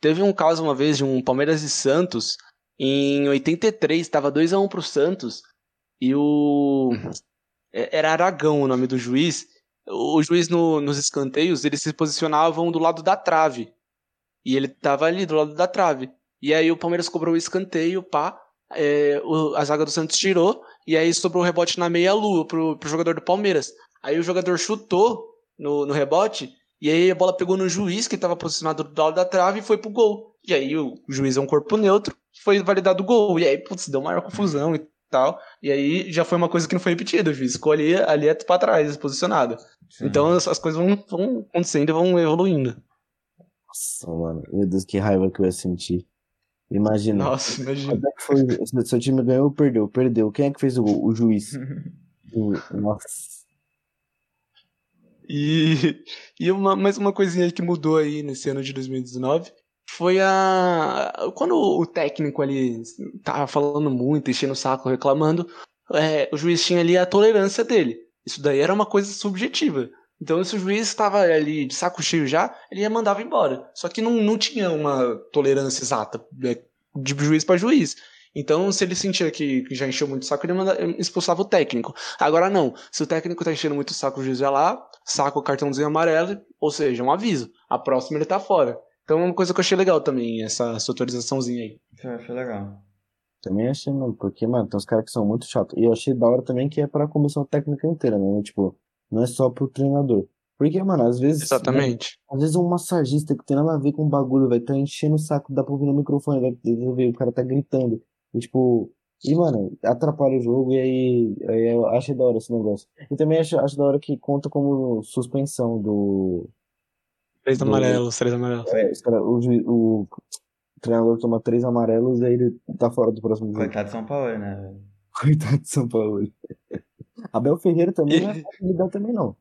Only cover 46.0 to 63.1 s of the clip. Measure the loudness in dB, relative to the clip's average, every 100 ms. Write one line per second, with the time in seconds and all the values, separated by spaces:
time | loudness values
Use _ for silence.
46 | -6 _ _ _ _ _ _ 0 2 2
47 | 0 0 0 -2 -4 -8 -6 -6 -4 -2
48 | -2 -6 0 2 2 0 -2 -2 0 0
49 | 2 0 2 2 2 2 2 2 0 0
50 | 2 2 0 2 -2 0 -2 2 2 2
51 | 0 2 2 2 -2 -12 -10 -12 -14 -18
52 | _ _ -8 -4 -2 -2 -6 -4 -4 -4
53 | -8 -16 -16 -20 _ _ _ _ _ _
54 | _ _ _ _ _ _ _ _ _ _
55 | _ _ -10 -4 0 2 4 4 2 -2
56 | -14 -20 -20 _ 0 2 2 2 2 2
57 | -2 2 0 2 0 0 -2 0 2 2
58 | 2 -2 -8 -6 -6 -4 -6 -8 -8 -8
59 | -8 -6 -2 -2 -2 _ _ _ -20 -4
60 | 0 2 2 2 2 2 2 2 0 -2
61 | -4 -4 -6 -2 0 2 2 2 0 -2
62 | -2 -2 -4 -2 -2 0 -2 -2 -10 -14
63 | -14